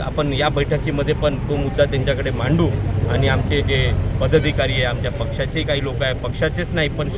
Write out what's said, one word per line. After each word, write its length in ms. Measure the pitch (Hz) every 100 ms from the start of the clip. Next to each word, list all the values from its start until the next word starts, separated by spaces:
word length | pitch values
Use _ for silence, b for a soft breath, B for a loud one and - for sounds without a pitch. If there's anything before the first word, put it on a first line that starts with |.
आपण 320 | 131 156 147
या 160 | 135 147
बैठकीमध्ये 640 | 139 139 147 143 143 139
पण 220 | 135 147 135
तो 200 | - 143
मुद्दा 280 | 135 147
त्यांच्याकडे 460 | 143 139 135 135 135
मांडू 380 | 127 123 165 160 - - - 123
आणि 180 | 123 135
आमचे 340 | 131 - 143
जे 300 | 139 135 127 - - -
पदाधिकारी 520 | 131 156 151 147 135
आहे, 120 | 131
आमच्या 260 | 123 120 123
पक्षाचे 520 | - 113 - 170 160
काही 220 | 151 143
लोक 180 | 139 123
आहे, 120 | 131
पक्षाचेच 520 | 120 123 - 156 175 170
नाही 160 | 170 147
पण 200 | - 139